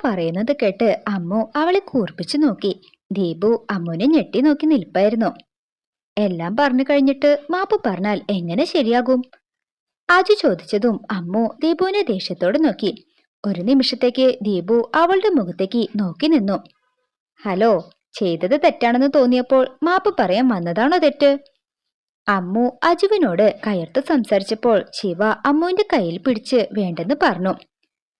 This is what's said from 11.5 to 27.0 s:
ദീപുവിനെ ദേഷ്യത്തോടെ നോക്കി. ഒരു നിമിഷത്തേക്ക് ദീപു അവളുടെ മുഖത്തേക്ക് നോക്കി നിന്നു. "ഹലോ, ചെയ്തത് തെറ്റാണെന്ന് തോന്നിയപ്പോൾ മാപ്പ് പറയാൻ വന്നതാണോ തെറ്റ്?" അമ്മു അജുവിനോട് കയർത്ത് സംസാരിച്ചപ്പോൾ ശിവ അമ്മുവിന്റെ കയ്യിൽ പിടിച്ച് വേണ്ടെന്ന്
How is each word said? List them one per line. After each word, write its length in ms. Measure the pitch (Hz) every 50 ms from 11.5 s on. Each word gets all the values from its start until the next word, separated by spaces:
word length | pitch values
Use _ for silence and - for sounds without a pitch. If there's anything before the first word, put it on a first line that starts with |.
| - - -
ദീപുവിനെ 400 | 320 339 320 370 381 381 415 381
ദേഷ്യത്തോടെ 560 | 294 202 185 - - 180 - 180 180 220 311
നോക്കി. 480 | 320 277 190 - 220 190 - - _ _ _ _ _ _ _ _ -
ഒരു 140 | 208 190 175
നിമിഷത്തേക്ക് 800 | 175 220 277 269 254 - 254 226 262 247 240 262 262 254 254 - 208
ദീപു 480 | 208 202 175 170 185 233 233 226 - -
അവളുടെ 340 | 311 339 349 381 381 381 427
മുഖത്തേക്ക് 580 | 370 277 196 170 175 - 190 190 - 240 214 - -
നോക്കി 300 | 208 208 180 160 - 285
നിന്നു. 380 | 302 330 269 196 196 196 - - - _ _ _ _ _ _ _ _ _ _ _ _ _ _ -
"ഹലോ, 460 | 208 185 185 214 233 208 165 160 - _ _ _ _ -
ചെയ്തത് 480 | - 214 180 170 160 - 185 262 302 349
തെറ്റാണെന്ന് 460 | 320 294 - - 233 233 247 269 285 277
തോന്നിയപ്പോൾ 600 | 294 254 247 247 247 247 - 269 262 254 254 - - 302
മാപ്പ് 320 | 339 359 381 381 415 - -
പറയാൻ 280 | 220 180 180 220 254 254
വന്നതാണോ 500 | 220 180 170 170 170 202 233 285 349 359
തെറ്റ്?" 400 | 330 285 277 - 294 277 277 277 - _ _ _ _ _ _ _ _ _ _ _ _ _ _ _ - -
അമ്മു 500 | 202 190 180 175 190 226 247 247 - - -
അജുവിനോട് 800 | 330 349 339 - 392 427 392 320 208 170 175 214 208 - - -
കയർത്ത് 360 | 214 208 180 165 - - 262 277 -
സംസാരിച്ചപ്പോൾ 760 | 330 269 214 - 220 196 196 - 226 208 - 240 220 185 - - -
ശിവ 300 | - - 190 170 170 208
അമ്മുവിന്റെ 600 | 220 208 - - 269 294 311 339 359 370 392 415 403 359
കയ്യിൽ 260 | 269 185 165 165 185
പിടിച്ച് 480 | - 269 240 214 - - 269 240 196 - -
വേണ്ടെന്ന് 420 | 214 196 180 165 160